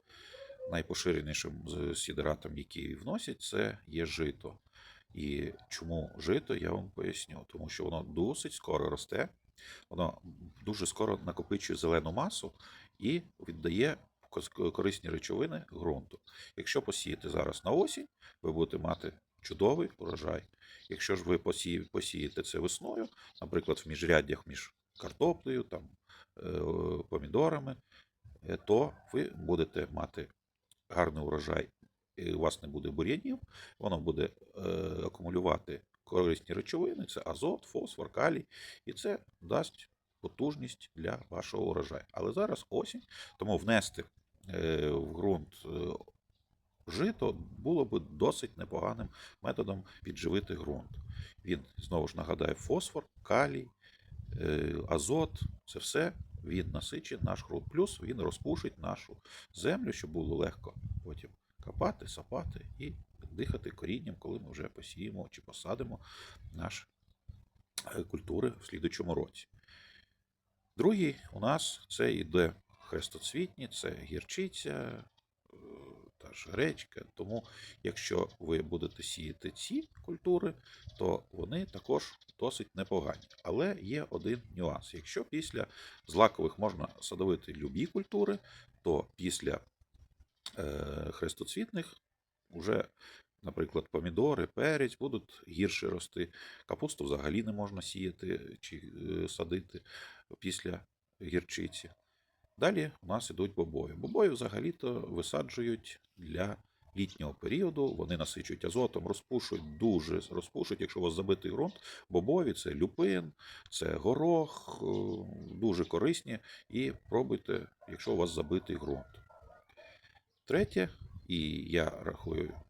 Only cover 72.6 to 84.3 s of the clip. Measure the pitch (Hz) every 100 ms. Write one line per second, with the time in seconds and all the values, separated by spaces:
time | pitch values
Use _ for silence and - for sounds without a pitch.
72.6 | _ _ - 82 - - - 147 180 -
73.6 | 131 - - - 71 80 - - 190 -
74.6 | 147 143 127 110 - _ _ _ _ -
75.6 | - - 69 - - _ - - - 87
76.6 | 143 - - - - - 95 113 - -
77.6 | - - - - - 90 87 - 80 80
78.6 | 78 85 80 - - - 78 - - -
79.6 | - 269 320 - - 170 - 180 160 165
80.6 | - - - - 92 90 - 90 87 160
81.6 | 92 95 - 143 - - - - 120 -
82.6 | 107 - 95 95 73 - - - - 98
83.6 | 180 202 95 143 - - 85